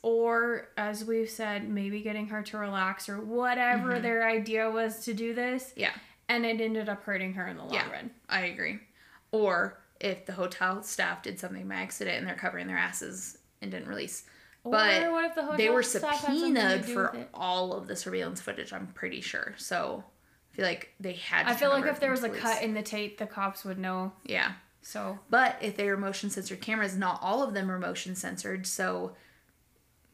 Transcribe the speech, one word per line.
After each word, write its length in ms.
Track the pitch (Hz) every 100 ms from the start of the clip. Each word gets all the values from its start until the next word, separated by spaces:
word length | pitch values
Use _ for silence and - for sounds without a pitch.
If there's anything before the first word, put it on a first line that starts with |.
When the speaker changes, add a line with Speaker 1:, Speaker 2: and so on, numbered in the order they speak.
Speaker 1:
Or, 680 | 233 226 233 233 233 233 - -
as 280 | 208 208
we've 260 | 220 226 220
said, 380 | 226 214 202 208
maybe 320 | 202 196 208
getting 260 | 214 214 208
her 140 | 214
to 140 | 208 214
relax 500 | 202 196 190 190 -
or 120 | 202
whatever 720 | 220 240 247 247 240 247 254
Speaker 2:
Mm-hmm. 100 | 240
Speaker 1:
their 240 | 233 226 226
idea 400 | 226 214 220 220
was 360 | 220 226 220
to 100 | 240
do 180 | 208 233
this. 400 | 233 247 254 254 -
Speaker 2:
Yeah. 160 | - - - - -
Speaker 1:
And 160 | 240
it 160 | 233 226
ended 280 | 220 220 208
up 160 | 202
hurting 300 | - 190 185
her 120 | 190 185
in 100 | 180
the 60 |
long 100 | -
Speaker 2:
Yeah, 140 | - -
Speaker 1:
run. 220 | - 240 - -
Speaker 2:
I 180 | 190 180
agree. 340 | 190 85 208 - _ - - _
Or 480 | 220 202 175 196 - _ _
if 260 | 208 185 -
the 60 |
hotel 500 | 190 180 - 185 196
staff 400 | - - 180 175
did 160 | 208 185
something 300 | 185 190 190
by 80 | 190
accident 420 | 190 - 190 -
and 80 | 185
they're 80 |
covering 320 | 180 180 175 185
their 120 | 180
asses 600 | 180 - - 185 - - _ _
and 80 | 101
didn't 180 | 185 -
release. 360 | 202 - - - - - -
Speaker 1:
Or 80 | 240
Speaker 2:
But 400 | 214 214 190 339
Speaker 1:
what 120 | 330
if 120 | 330 320
the 60 | 294 302
Speaker 2:
they 100 | 220
Speaker 1:
hotel 80 |
Speaker 2:
were 80 | 247
Speaker 1:
staff 180 | 240 208
had 180 | 302 294
something 340 | 285 302 339 262
to 40 |
Speaker 2:
subpoenaed 260 | 196 190 226
Speaker 1:
do 80 |
Speaker 2:
for 160 | 233 190
Speaker 1:
with 80 | 240
it? 80 | -
Speaker 2:
all 400 | - 180 185 185
of 120 | 190 185
the 80 |
surveillance 460 | 190 185 185 170 180
footage, 320 | - - -
I'm 160 | - 185
pretty 320 | - 185 -
sure. 340 | - - - -
So 460 | - 175 - 202 - _ _ _ _
I 40 | -
feel 100 | 185
like 260 | 170 - -
they 140 | 190
had 320 | 175 - 170
to 60 | 240
Speaker 1:
I 40 |
feel 160 | 240 285
Speaker 2:
turn 80 | 277
Speaker 1:
like 40 |
Speaker 2:
over 80 | 302
Speaker 1:
if 80 | -
there 100 | 269
was 140 | 254
a 40 | 233
Speaker 2:
police. 140 | -
Speaker 1:
cut 200 | 247 -
in 100 | 220
the 80 | 214
tape, 360 | 214 214 208 208
the 80 | 208
cops 360 | 202 196 190
would 140 | 196 190
know. 340 | 185 185 190 -
Speaker 2:
Yeah. 300 | - - - 185 - _
Speaker 1:
So. 380 | - 220 190 196 -
Speaker 2:
But 260 | 240 247 -
if 140 | 214 202
they 120 | 202
were 80 | 196
motion 320 | 196 190 202
censored 300 | 196 190 185
cameras, 360 | - 220 202 185
not 240 | 185 -
all 200 | 185 240
of 100 | 254
them 140 | 202 190
were 100 | 185
motion 380 | 175 180 185 185
censored, 500 | 180 180 196 190 185
so 480 | - 185 - 185 - - _ _ _ _ _ _ _ _